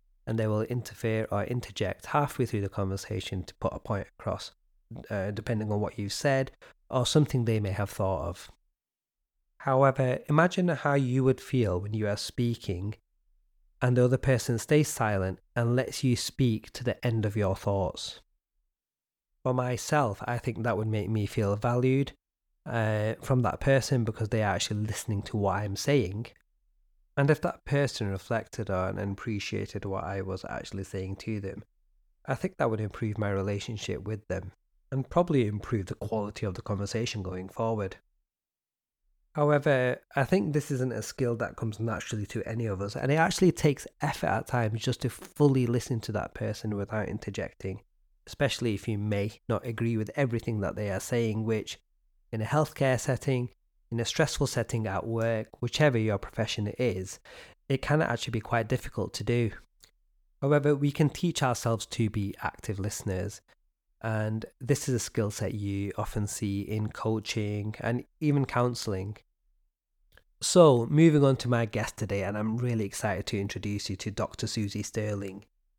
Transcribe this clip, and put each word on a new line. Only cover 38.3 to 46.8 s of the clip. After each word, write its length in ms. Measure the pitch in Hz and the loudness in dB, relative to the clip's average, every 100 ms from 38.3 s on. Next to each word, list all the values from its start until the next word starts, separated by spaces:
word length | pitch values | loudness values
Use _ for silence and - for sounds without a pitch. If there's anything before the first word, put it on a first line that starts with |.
| _ _ _ _ _ _ _ _ _ _ 156 | _ _ _ _ _ _ _ _ _ _ 2
However, 680 | 147 147 147 135 127 123 _ 139 | 4 6 6 4 4 0 _ 0
I 80 | 131 | 4
think 260 | 190 185 | 4 4
this 200 | 147 - | 0 0
isn't 200 | 131 127 | -2 -2
a 120 | 110 | -2
skill 320 | - - 123 117 | -6 -2 -2 0
that 200 | 113 - | -4 -4
comes 240 | 113 104 | -6 -2
naturally 460 | 113 95 - 107 101 | -4 -4 -4 -6 -4
to 180 | 113 - | -6 -4
any 160 | 113 113 | -2 -2
of 160 | 92 | -2
us, 140 | 101 - | -4 -2
and 160 | 135 | 0
it 40 | 156 | 4
actually 360 | 175 - 180 | 2 4 4
takes 360 | - 151 135 - - | 4 2 0 -6 -4
effort 260 | 147 - 160 | -4 0 0
at 200 | 110 - | 0 0
times 340 | 123 110 110 | 0 0 0
just 200 | 131 - | -2 -2
to 80 | 120 | -4
fully 580 | - - - 147 131 120 | -6 -8 4 6 6 2
listen 320 | 120 - 117 | 0 0 -4
to 100 | - | -2
that 200 | 104 - | -4 -4
person 420 | - 107 104 110 | -6 -6 -4 -4
without 320 | 101 | -4